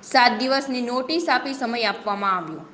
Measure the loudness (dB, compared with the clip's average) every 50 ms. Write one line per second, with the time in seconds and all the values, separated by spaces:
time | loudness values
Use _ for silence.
0 | -16 2 4 6 6 6 4 2 0 0 0 0 0 -2 -4 -4 -2 -2 -2 -4
1 | -2 -2 -2 -2 0 2 0 0 0 -4 -6 -4 -4 -4 -2 -2 0 -2 -2 -2
2 | -4 -4 -4 -2 0 0 0 -2 -4 -8 -12 -12 -14 -18